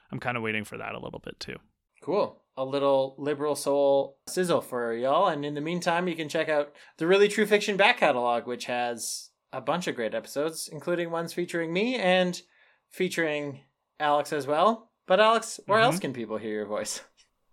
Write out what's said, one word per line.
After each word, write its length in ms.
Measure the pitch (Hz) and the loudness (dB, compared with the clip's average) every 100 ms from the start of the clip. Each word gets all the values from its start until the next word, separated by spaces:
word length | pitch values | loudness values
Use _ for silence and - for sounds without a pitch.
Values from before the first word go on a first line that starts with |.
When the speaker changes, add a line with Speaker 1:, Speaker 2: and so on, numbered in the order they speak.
| _ | _
Speaker 1:
I'm 80 | 131 | -8
kinda 220 | 127 123 | -4 -4
waiting 220 | 110 107 | -2 -4
for 140 | 101 113 | -6 -10
that 160 | 107 107 | -10 -10
a 40 | |
little 200 | - - | -10 -12
bit, 200 | - - | -14 -14
too. 180 | - - _ _ _ _ | -14 -14 _ _ _ _
Speaker 2:
Cool. 400 | - 196 123 - _ - | -4 0 -2 -4 _ -8
A 80 | 131 | -4
little 500 | 139 139 135 135 143 | 0 4 4 0 -4
Liberal 360 | 143 139 151 139 | -6 -2 -2 -2
Soul 600 | 143 143 139 139 139 _ - | 0 2 4 4 2 _ -8
sizzle 340 | 185 180 135 | -2 2 0
for 320 | - 123 117 | 0 -4 -4
y'all, 340 | 113 127 156 196 | -2 2 4 2
and 180 | 147 147 | 0 -4
in 80 | |
the 80 | 147 | -6
meantime, 460 | 151 175 175 170 180 | -4 -2 0 0 0
you 80 | 160 | -4
can 120 | 151 | -4
check 220 | 165 156 | -2 0
out 240 | 147 147 - - - | 0 0 -8 -20 -4
the 80 | 165 | 4
Really 200 | 196 202 | 6 6
True 180 | 202 208 | 4 4
Fiction 320 | 208 208 190 | 4 2 4
back 220 | 208 240 | 4 6
catalog, 480 | 160 127 123 120 120 | 4 4 2 0 -2
which 180 | 117 - | -8 -4
has 640 | 123 120 117 - - - _ _ | -4 -2 -4 -8 -10 -14 _ _
a 100 | 127 | -10
bunch 260 | 123 175 175 | -4 -2 -2
of 80 | 123 | -4
great 200 | 110 113 | -4 -4
episodes, 520 | - 139 156 160 - | -6 -4 -4 -6 -12
including 400 | 156 175 175 170 | -10 -4 -2 -2
ones 200 | 165 170 | -4 -6
featuring 380 | 175 175 170 165 | -6 -4 -4 -2
me 240 | 175 233 247 | 0 0 0
and 460 | 185 185 180 175 - _ _ _ _ | 2 4 2 -2 -12 _ _ _ _
featuring 680 | - 185 - 160 147 147 135 _ _ _ - | -4 -4 0 -2 -2 -6 -10 _ _ _ -4
Alex 340 | 151 147 147 | 2 2 2
as 140 | 151 131 | -4 0
well. 420 | 151 196 240 - _ - | 4 4 2 -8 _ 0
But 140 | 190 | 4
Alex, 400 | 220 226 - - - | 6 4 0 -12 2
where 100 | 214 | 4
Speaker 1:
Mm-hmm. 60 | 240 | 4
Speaker 2:
else 140 | 185 | 2
can 140 | 151 | -4
people 240 | 123 107 107 | -6 -6 -6
hear 140 | 110 | -4
your 120 | 107 104 | -6 -4
voice? 360 | 104 107 - - _ _ _ _ | -4 -4 -8 -12 _ _ _ _